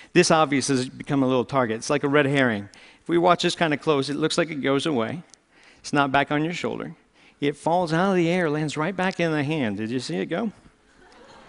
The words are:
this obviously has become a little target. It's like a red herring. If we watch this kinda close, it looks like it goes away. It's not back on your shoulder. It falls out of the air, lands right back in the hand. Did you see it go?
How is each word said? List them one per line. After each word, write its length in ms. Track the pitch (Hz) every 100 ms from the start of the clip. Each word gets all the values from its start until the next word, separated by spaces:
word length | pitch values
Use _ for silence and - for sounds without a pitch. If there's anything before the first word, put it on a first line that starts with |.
| -
this 200 | 165 175
obviously 460 | 165 151 139 120 131
has 100 | 131
become 340 | - - 139
a 60 | 131
little 160 | 131
target. 320 | 113 135 117 110
It's 140 | -
like 120 | 147
a 60 | 147
red 180 | 147 139
herring. 420 | 143 127 104 101 - - -
If 60 | -
we 100 | 170
watch 260 | 180 170
this 100 | 175
kinda 220 | - 165 143
close, 340 | 160 143 135
it 60 | 139
looks 200 | 156 -
like 140 | 160
it 120 | 151
goes 220 | 135 139
away. 380 | 165 131 113 156 - - _ _ - _
It's 140 | -
not 180 | 147 139
back 220 | 139 139
on 100 | 147
your 120 | 160
shoulder. 420 | 175 117 113 156 170 _ _ - -
It 160 | 143 -
falls 360 | 156 175 170
out 180 | 160 196
of 60 | 185
the 120 | 165
air, 220 | 180 160
lands 260 | 151 156 147
right 200 | 160 185
back 240 | 185 185
in 100 | 165
the 140 | 151
hand. 320 | 139 160 113 101
Did 140 | 110
you 100 | 127
see 160 | - 175
it 100 | 160
go? 240 | 170 226 - - _ _ _ - - - -